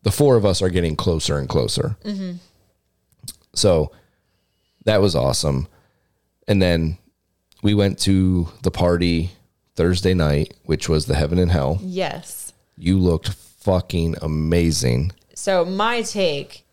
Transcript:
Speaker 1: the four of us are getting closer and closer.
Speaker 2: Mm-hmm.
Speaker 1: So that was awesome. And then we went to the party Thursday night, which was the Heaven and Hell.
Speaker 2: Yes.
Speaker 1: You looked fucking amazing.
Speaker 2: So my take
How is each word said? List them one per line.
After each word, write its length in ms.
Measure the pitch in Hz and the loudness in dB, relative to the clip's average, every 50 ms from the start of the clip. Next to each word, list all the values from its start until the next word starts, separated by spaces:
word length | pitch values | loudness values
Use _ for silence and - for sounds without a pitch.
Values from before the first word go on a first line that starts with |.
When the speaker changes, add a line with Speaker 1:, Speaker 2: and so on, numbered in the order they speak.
Speaker 1:
the 80 | _ 104 | _ -4
four 240 | - - 147 143 131 | 0 2 4 4 4
of 80 | 117 101 | 4 4
us 200 | 104 92 - 98 | 2 0 2 0
are 60 | 92 | 0
getting 260 | 87 92 87 82 78 | 0 0 0 0 -2
closer 420 | - - 90 85 80 - - 73 71 | -2 -2 0 0 0 0 -2 -2 -2
and 100 | 69 65 | -4 -2
closer. 480 | - - 60 - - - - - 110 - - | -2 -2 0 0 -2 -2 -4 -4 -4 -8 -10
Speaker 2:
Mm-hmm. 340 | 208 208 190 190 180 175 175 - _ _ _ _ _ _ _ _ _ _ _ _ _ _ _ - - - _ _ _ _ | -10 -10 -8 -8 -10 -10 -12 -16 _ _ _ _ _ _ _ _ _ _ _ _ _ _ _ -20 -20 -20 _ _ _ _
Speaker 1:
So 380 | - - - 90 80 76 73 - - _ _ _ _ _ _ _ _ _ _ _ _ _ _ _ _ - | 0 2 4 4 4 2 -2 -6 -16 _ _ _ _ _ _ _ _ _ _ _ _ _ _ _ _ -2
that 160 | 107 107 101 | 0 2 4
was 140 | 98 101 80 | 2 2 2
awesome. 520 | 73 62 67 65 - - 76 71 65 - - _ _ _ _ _ _ _ _ _ _ _ _ _ _ _ - | 2 0 0 0 0 0 -2 -2 -2 -4 -6 _ _ _ _ _ _ _ _ _ _ _ _ _ _ _ 0
And 140 | 107 98 | 2 2
then 360 | 95 90 87 85 82 80 85 - _ _ _ _ _ _ _ _ _ _ _ _ | 4 2 2 2 0 -2 -4 -6 _ _ _ _ _ _ _ _ _ _ _ _
we 120 | - 101 104 | 0 0 2
went 260 | 101 101 98 - - | 4 2 2 0 -2
to 500 | - 95 98 95 95 92 92 90 85 80 - - - | 0 2 2 4 4 2 2 0 -2 -4 -8 -4 -4
the 80 | 95 | -4
party 600 | 90 - 90 87 87 85 87 87 85 82 85 92 - _ _ _ _ _ _ _ _ | -2 0 2 2 2 2 2 0 0 0 -2 -4 -8 _ _ _ _ _ _ _ _
Thursday 380 | - 85 87 92 90 95 92 92 | 0 0 2 2 2 2 2 2
night, 400 | 90 80 76 73 73 78 - - _ _ | 2 2 2 2 0 0 -2 -6 _ _
which 240 | - 78 - - - | -4 -4 -4 0 0
was 160 | 82 78 73 | 0 0 0
the 100 | - 76 | 0 0
Heaven 240 | 71 76 76 85 90 | 0 0 0 2 0
and 120 | 92 85 | 2 2
Hell. 280 | 87 76 69 65 78 98 | 2 0 0 0 -2 -4
Speaker 2:
Yes. 680 | 190 185 180 185 185 151 - - 170 - - - - - _ _ _ _ _ - | -6 -6 -6 -4 -4 -6 -6 -10 -14 -16 -16 -16 -16 -18 _ _ _ _ _ -8
Speaker 1:
You 200 | - 85 95 98 | -2 0 2 2
looked 320 | 90 90 85 80 - - | 4 2 2 0 -2 -6
fucking 880 | - - - - _ _ - - 95 90 90 - - 87 82 82 80 - | -10 -10 -14 -20 _ _ -2 0 0 0 0 -2 -2 -2 -2 -2 -2 -4
amazing. 920 | - 78 78 78 78 80 82 85 85 82 78 67 64 64 60 60 71 90 - _ _ _ _ | -6 -4 -4 -2 -2 0 2 2 2 2 0 0 0 0 0 0 -2 -4 -6 _ _ _ _
Speaker 2:
So 280 | - - - 190 180 170 | -10 -4 -2 0 0 0
my 380 | 175 185 196 208 226 240 240 | -2 -2 -2 -2 -2 -2 -4
take 640 | 226 226 - 208 190 170 147 143 143 - - - _ _ | -6 -6 -4 -2 -2 -2 -2 -4 -8 -12 -18 -20 _ _